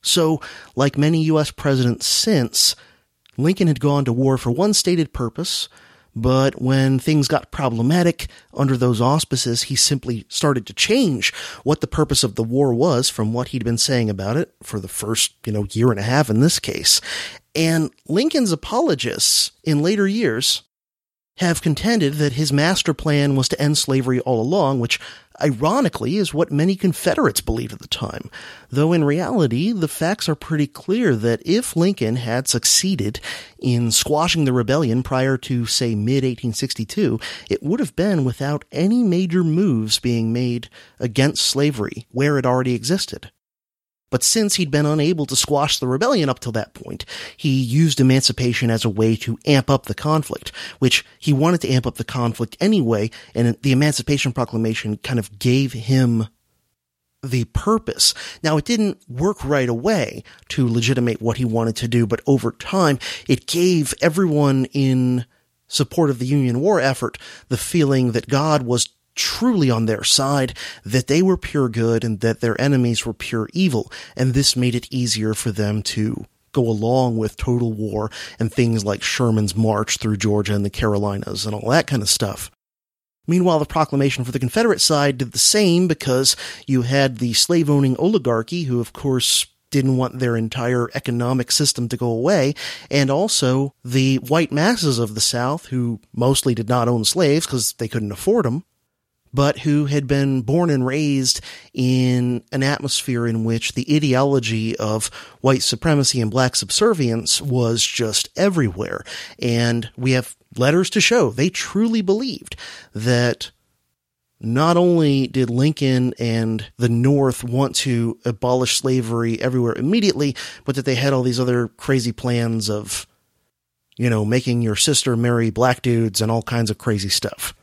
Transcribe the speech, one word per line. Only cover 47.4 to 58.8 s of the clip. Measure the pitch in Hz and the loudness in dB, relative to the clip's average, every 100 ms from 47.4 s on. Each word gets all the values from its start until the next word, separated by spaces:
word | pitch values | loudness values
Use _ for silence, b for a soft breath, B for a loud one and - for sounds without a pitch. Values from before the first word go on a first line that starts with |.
| 156 135 | 0 0
used | 127 131 160 139 | 2 2 2 4
emancipation | 131 131 131 113 123 117 120 | 4 4 2 0 -2 0 0
as | 113 | 0
a | 113 | 0
way | 101 110 110 | 2 2 2
to | - 110 | -2 -6
amp | - 139 - | 2 2 4
up | 139 - | 0 0
the | 104 | -6
conflict, | 151 156 151 - - B B B | 0 0 -2 -8 -10 B B B
which | 131 117 - b | 0 0 -4 b
he | - | 0
wanted | 139 156 175 | 2 4 2
to | - | 2
amp | 127 123 | 0 0
up | - | -6
the | |
conflict | 113 123 120 110 117 - | -6 -2 -2 -2 -6 -2
anyway, | 185 214 120 110 110 B B | 2 2 2 2 0 B B
and | - 120 113 | 0 0 2
the | 139 | 2
Emancipation | 131 147 143 - 143 139 | 2 2 0 -2 -2 -2
Proclamation | 123 120 117 113 113 107 104 | -2 -4 -2 -2 -2 -4 -6
kind | - 123 | -4 -4
of | 104 101 | -4 -4
gave | 127 127 135 | 2 2 0
him | 107 113 131 123 113 110 _ _ _ _ _ _ _ _ _ | -4 0 2 4 2 -2 _ _ _ _ _ _ _ _ _
the | 135 123 113 | -4 -2 -2
purpose. | - - 220 220 - - - B B | -2 0 -2 -2 0 0 0 B B
Now, | 156 156 | 0 0
it | |
didn't | - 240 | 0 0